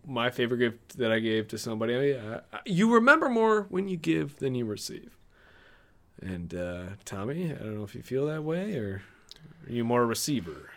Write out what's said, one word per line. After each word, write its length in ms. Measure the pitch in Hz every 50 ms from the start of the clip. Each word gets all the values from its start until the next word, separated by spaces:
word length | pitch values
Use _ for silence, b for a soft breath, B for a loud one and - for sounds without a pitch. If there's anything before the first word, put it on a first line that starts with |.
| - -
my 220 | 131 120 117 123
favorite 300 | - - 123 117 123 120
gift 380 | 123 117 113 - _ - - -
that 140 | 120 113
I 80 | 113 113
gave 280 | 113 113 110 110 107 -
to 80 | - 107
somebody. 580 | - 120 110 107 113 117 120 127 139 143 139 123
I, 180 | 107 107 113
I, 60 | - - - - - -
you 280 | - 185 170 214 226 240
remember 360 | 226 226 269 302 320 330 277
more 340 | 240 226 220 220 214 208 202 190
when 180 | 185 185 196 196
you 80 | 185 165
give 400 | 151 165 160 160 151 143 143 -
than 180 | 143 135 127
you 100 | 123 120
receive. 520 | 107 104 98 - - - - - - - _ _ _ b b b b b b b b b b b b b b b b _ -
And, 320 | - 92 92 87 85 82 87
uh, 280 | 87 90 90 87 90 90 92 98 101 -
Tommy, 480 | - 107 98 98 120 147 170 185 160
I 40 | 135
don't 200 | - 107 110 107 107
know 60 | 104
if 120 | 98 -
you 60 | 120
feel 260 | 117 - 123 131 139 151
that 160 | 156 156 151
way, 340 | 156 160 175 196 220 202 131
or 240 | 104 98 95 95 - b b b b b - - - - - - - -
are 40 |
you 120 | 120 120 117
more 180 | 117 120 120 120
a 20 |
receiver? 640 | 117 113 - - - 147 113 85 85 - - - - -